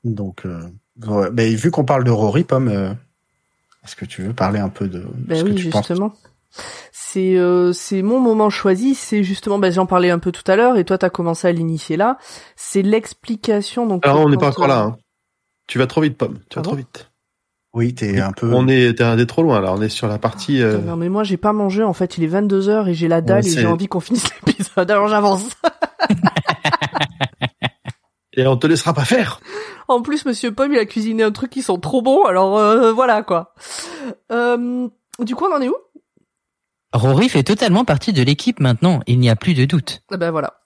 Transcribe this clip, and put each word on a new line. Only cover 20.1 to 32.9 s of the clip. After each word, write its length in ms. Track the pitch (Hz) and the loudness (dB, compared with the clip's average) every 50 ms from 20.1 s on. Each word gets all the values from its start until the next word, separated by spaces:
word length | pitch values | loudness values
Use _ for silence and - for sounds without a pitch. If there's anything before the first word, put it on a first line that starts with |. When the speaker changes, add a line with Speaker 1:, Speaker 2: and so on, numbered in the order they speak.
| 104 | -4
Speaker 3:
partie, 440 | 107 - 117 - - - - 143 131 | -2 -4 -6 -6 -6 -6 -2 0 0
euh, 180 | 117 110 107 101 | 2 2 0 0
Speaker 2:
Non, 180 | - 170 170 | -2 -4 -6
mais 100 | 165 170 175 | -4 -4 -2
moi, 140 | 190 208 214 | -2 -2 -2
j'ai 140 | 202 190 | -2 -4
pas 160 | 170 - 208 214 | -2 0 -2 0
mangé, 300 | 214 208 196 185 208 220 | 0 -2 -2 0 0 0
en 100 | 208 175 | 0 0
fait, 240 | - 185 175 - | -2 -4 -4 -2
il 60 | - 165 | -4 -2
est 40 | |
vingt-deux 400 | 156 170 196 214 208 196 196 190 202 | 0 0 0 0 2 0 0 2 2
heures 180 | 214 220 208 185 | 0 0 0 0
et 40 | 175 | -2
j'ai 120 | 160 170 | 0 0
la 140 | 165 170 165 | 0 2 0
dalle 220 | 165 - 190 202 - | 2 2 2 2 2
Speaker 3:
Ouais, 40 | 185 | 2
Speaker 2:
et 40 | 165 | 2
j'ai 80 | 156 | 2
Speaker 3:
c'est 40 | - | 2
Speaker 2:
envie 200 | 110 - 165 196 | 2 2 0 -2
qu'on 120 | 190 190 180 | -4 -4 -6
finisse 240 | 165 - 233 233 - - - | -4 -2 -2 -2 -2 -4 -10
<laughs> 100 | - - | -4 -2
l'épisode, 420 | - - - 190 - - - 180 175 | -2 -2 -2 -4 -4 -2 -2 0 2
alors 180 | 214 202 202 208 | 2 2 2 2
j'avance. 360 | 214 208 208 202 196 190 208 247 | 2 2 2 2 2 0 -2 -8
Speaker 3:
<laughs> 100 | - _ - 330 - _ - - _ _ 349 - 202 175 - - - 165 - - - - - 151 - - - 143 - - - - - - 135 127 _ _ - 127 _ _ - 156 _ _ _ - - _ _ _ _ _ _ _ - | -12 _ -2 -4 -2 _ -6 -6 _ _ 0 0 0 2 2 0 0 0 -2 -2 -6 -2 -2 -2 -2 0 -2 -4 -4 -4 -4 -4 -4 -6 -6 -6 _ _ -8 -8 _ _ -8 -8 _ _ _ -16 -16 _ _ _ _ _ _ _ -2
Et 140 | - 127 | 0 2
on 80 | 131 131 | 2 2
te 100 | 120 - | 2 2
laissera 280 | 156 165 - - 165 165 | 2 2 2 2 -2 0
pas 100 | 151 139 | 0 0
faire. 380 | - 226 254 214 - - - - - 392 415 440 427 - - - - | 2 2 2 0 -2 -6 -12 -16 -16 -14 -14 -14 -14 -18 -20 -2 0
Speaker 2:
En 120 | 262 240 | 0 0
plus, 240 | 233 285 294 302 - | 0 -2 -4 -4 -2
Monsieur 280 | 277 240 - - 240 208 | -4 -4 -4 -4 -6 -2
Pomme, 180 | 220 269 285 | -2 0 2
il 80 | 294 247 | 2 2
a 60 | 214 | 0
cuisiné 360 | 214 - 226 214 220 220 220 | 0 -4 -4 -4 -2 0 0
un 100 | 220 214 | 0 0
truc 200 | 208 - - 247 | 0 -2 -8 -6
qui 100 | - 269 | -6 -8
sent 160 | 254 - 190 175 | -4 -2 -4 -4
trop 200 | - 156 - 262 | -2 -2 -2 0
bon, 220 | 226 262 269 359 415 | 2 2 4 4 4
alors, 340 | 240 180 185 190 190 196 | 4 4 2 2 4 4
euh, 360 | 214 214 208 220 233 254 226 | 4 4 4 4 6 4 4